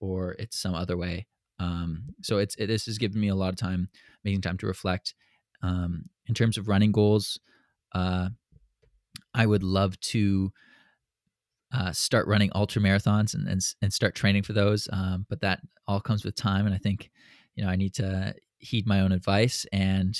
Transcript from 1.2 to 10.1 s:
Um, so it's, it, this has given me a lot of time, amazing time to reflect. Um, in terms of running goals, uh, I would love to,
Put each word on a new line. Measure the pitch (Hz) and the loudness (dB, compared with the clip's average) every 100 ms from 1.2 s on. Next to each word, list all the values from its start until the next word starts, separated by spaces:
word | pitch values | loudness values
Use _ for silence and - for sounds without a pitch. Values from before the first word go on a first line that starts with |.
| - _ _ - | -10 _ _ -6
Um, | 87 87 85 80 135 - | -4 -4 -4 -6 -10 -12
so | - 104 | -2 0
it's, | 104 - | 0 -2
it, | 104 | -2
this | 110 - | -2 -4
has | 110 | -4
given | 110 107 | -4 0
me | 104 | 0
a | 95 | 0
lot | 92 | -2
of | 92 | -2
time, | 90 92 90 - _ _ | -2 -2 -4 -8 _ _
amazing | 104 98 | -4 -2
time | 92 90 | -2 -4
to | 101 | -4
reflect. | 92 95 92 - - _ _ _ _ | -4 -4 -4 -6 -14 _ _ _ _
Um, | 92 90 87 85 - _ - | -2 -2 -2 -6 -10 _ -6
in | |
terms | 113 113 107 | 0 0 0
of | 101 | 2
running | 98 107 | 4 4
goals, | 104 104 104 - - - _ _ _ _ | 4 4 4 0 -8 -14 _ _ _ _
uh, | 90 92 90 92 113 _ _ _ _ _ _ _ - - | -4 -2 0 -2 -6 _ _ _ _ _ _ _ -20 -6
I | 123 110 | 0 4
would | 104 | 4
love | 95 95 98 92 | 2 2 2 -2
to, | - | -2